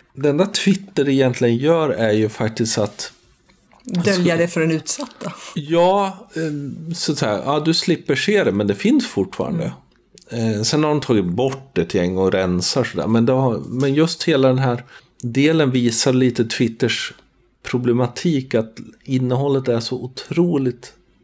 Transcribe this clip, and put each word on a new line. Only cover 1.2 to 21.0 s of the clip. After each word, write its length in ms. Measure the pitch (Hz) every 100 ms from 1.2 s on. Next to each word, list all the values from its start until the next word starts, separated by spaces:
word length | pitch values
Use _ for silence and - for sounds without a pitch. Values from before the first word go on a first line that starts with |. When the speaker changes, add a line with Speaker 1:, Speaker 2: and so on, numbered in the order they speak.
| 131 123 120 117
Speaker 1:
gör 340 | 147 165 151
är 220 | - 110
ju 160 | 107 110
faktiskt 500 | - 110 113 113 -
att 340 | 101 - - - _ _ _ _ _ -
Speaker 2:
Dölja 520 | - 180 196 185 175 165
det 120 | 170
för 120 | 170
den 100 | 160
utsatta. 600 | 160 - - 277 - 170 - -
Speaker 1:
Ja, 760 | 175 143 170 180 202 190 185 -
eh, 600 | 160 160 147 139 - 160
så 180 | 170 -
att 60 | 143
säga, 240 | 120 104
ja, 160 | 135 151
du 140 | 156
slipper 420 | 165 - 160 - 135
se 280 | - 208
det, 80 | 131
men 140 | 98 104
det 80 |
finns 320 | 101 208 294 -
fortfarande. 680 | - 95 - - - - - _ _ _ - -
Speaker 2:
Mm. 240 | 113 113
Speaker 1:
Eh, 80 | 107
sen 220 | 110 156
har 60 | 151
de 100 | 151
tagit 240 | - 110
bort 540 | 87 87 135 135 - 85
ett 160 | 85
gäng 240 | 95 90 92
och 140 | 95
rensar 520 | 95 92 90 87 139
sådär. 220 | 117 85 82
Men 200 | 113 117
det 60 |
har, 260 | 131 131 101 -
men 260 | 127 139
just 300 | 143 165 -
hela 240 | - 139 131
den 100 | 131
här 260 | 131 120 - - _ -
delen 480 | 123 127 147 165 139
visar 420 | 127 120 117 139
lite 320 | 127 127 120
Twitters 680 | 113 - 117 - 117 - - - _ _ _ _
problematik, 920 | - 123 123 120 123 - 180 139 131
att 220 | 117 113 - - -
innehållet 640 | - 127 123 127 143 135 127
är 120 | 117
så 160 | - 127
otroligt 960 | 123 - - 170 175 147 131 - - -